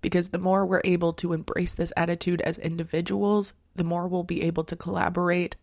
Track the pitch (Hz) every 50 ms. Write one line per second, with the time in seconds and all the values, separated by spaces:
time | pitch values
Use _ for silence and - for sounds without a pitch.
0 | - - - 180 170 180 - 180 180 185 185 196 196 180 190 175 - 190 180 175
1 | 175 170 165 - - 175 170 160 160 - - - 180 175 - - 170 165 - -
2 | 170 170 170 170 - 180 175 170 - - 165 - - 160 165 170 165 165 - 160
3 | 170 175 196 202 202 202 208 208 202 - - _ _ _ _ - 170 165 170 175
4 | 175 185 180 180 175 180 175 170 - 165 170 165 160 - 170 165 - 170 180 180
5 | - - 180 175 180 175 175 180 175 - - -